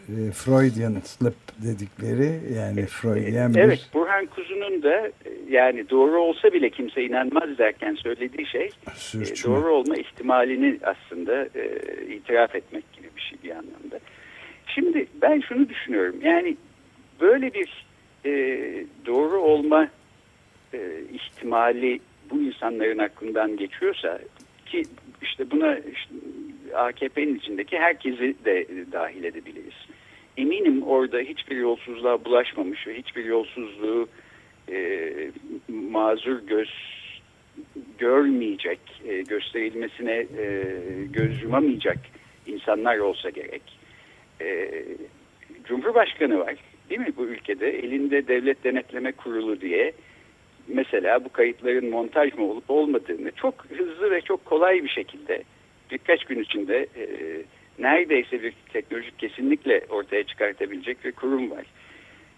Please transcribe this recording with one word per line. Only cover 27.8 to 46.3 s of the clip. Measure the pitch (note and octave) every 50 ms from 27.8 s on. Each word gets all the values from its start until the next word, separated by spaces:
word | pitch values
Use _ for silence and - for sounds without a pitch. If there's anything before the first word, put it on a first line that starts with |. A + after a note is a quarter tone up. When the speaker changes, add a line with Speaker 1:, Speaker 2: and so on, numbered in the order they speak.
| D#3+ E3+ E3+ - - C3+ B2+ A#2+ B2 C3 C#3 - -
Speaker 2:
de | A2+ F#2+ F2+ E2 D#2 F2+ F#2 F2 E2+ E2+
dahil | - E2 D#2+ - F#2+ E2+
edebiliriz. | E2+ E2 E2 - E2 - - D#2+ - - - - - - - - - - - - _ _
Eminim | - C3+ D3 F3 G3+ G3+ E3 C3+ C3+ -
orada | - C3+ C3 B2+ - A#2 B2
hiçbir | C3 C3+ D#3 - - - C#3
yolsuzluğa | B2+ B2 A#2+ A#2 A#2 - B2 A#2+ A2+ A#2+ B2 B2 A2+ A2+
bulaşmamış | A#2 B2 A#2+ B2 - - - D3+ - G2+ G2+ -
ve | A2 A2 A#2+
hiçbir | C3 - - C3 A2+
yolsuzluğu, | A2+ A2+ A2+ A2 A2 - B2+ A#2 G#2 G2+ G2+ G#2+ G#2+ A2 A#2 A#2 - - - - - - - - _ _ _ _ -
e, | F#2 F#2+ F2+ F2 G2 F2+ E2 D#2+ D2 D2 D#2 C#2+ - - - - - - - -
mazur | A#2 A2 F#2+ G2 A2 A2 A2 A2 A2+ A2+ - B2 C3 A#2+ G#2
göz | G2 G#2+ G#2+ A2 - - - - - - - - - - - - _ _ _ _ _ _ - - - _ - C3 - A2+ -
görmeyecek, | A#2+ A#2+ B2+ C#3 D3 C#3 C3+ B2 A#2 G#2+ G2+ F#2+ - - - - _ - - - - A#2+
e, | G2+ F#2 F#2+
gösterilmesine, | F#2 G#2 G#2 - - - A#2+ A2+ A2 A2 A2+ A#2 G#2+ - - A#2+ A#2 A2+ A#2 A#2+ A#2+ - A2
e, | G#2+ G2+ G2+ G2 G2 F#2+ F#2+ F2+ F2 F#2 F#2 F#2+ G2+ G2 -
göz | A2 A2 - - - A2+
yumamayacak | A2+ A#2+ C3+ D#3 D3 B2 A2 - G2 F2+ - - - - - - - _ - _
insanlar | - G#2+ G2 - - G#2+ G#2 A2 A#2+ A#2 G#2+
olsa | G2+ G2 F2 - - F#2
gerek. | - D2+ D2 - - C2+ - - - - - - - - - - - - - _ _ _
E, | D#2+ F2+ F#2+ E2+ F#2+ - E2+ D#2+ - - - - - - - - _ _ _ _ - _ - - -
Cumhurbaşkanı | - B2 B2 - A3 A3+ A#3 G#3+ F3 - - D#3+ C#3